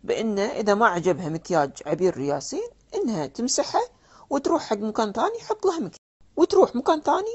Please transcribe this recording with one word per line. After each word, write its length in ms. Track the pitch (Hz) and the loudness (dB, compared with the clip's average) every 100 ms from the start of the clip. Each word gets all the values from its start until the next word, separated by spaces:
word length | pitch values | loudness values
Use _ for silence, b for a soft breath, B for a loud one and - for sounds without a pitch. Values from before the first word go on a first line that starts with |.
بأن 340 | 214 - 220 196 | -4 -2 0 0
إذا 360 | 214 - 208 | -2 0 2
ما 120 | 202 226 | 4 4
عجبها 420 | 175 170 170 160 | 4 2 0 -2
مكياج 420 | 160 - 165 143 - 151 | -6 0 0 0 -2 -6
عبير 320 | 151 185 123 | 0 0 0
ياسين 500 | 139 143 - 320 480 - _ | -2 -4 -4 -8 -8 -12 _
إنها 320 | 381 311 190 139 | -4 -2 -2 -4
تمسحه 540 | - 247 - - 392 494 b b b b | -4 -2 -2 0 -2 -2 b b b b
وتروح 320 | 277 330 320 | -2 0 0
حق 140 | - 208 | 0 -4
مكان 360 | 214 214 214 | -2 -2 -2
ثاني 260 | 220 392 466 | -2 -4 -4
يحط 260 | - 427 370 | -6 -2 0
لها 120 | 330 | -2
مكياج، 220 | 202 - _ _ _ - | -6 -10 _ _ _ 0
وتروح 400 | 339 381 - 240 | 4 6 4 2
مكان 240 | 311 311 | 0 0
ثاني 280 | 285 339 427 | 0 0 -2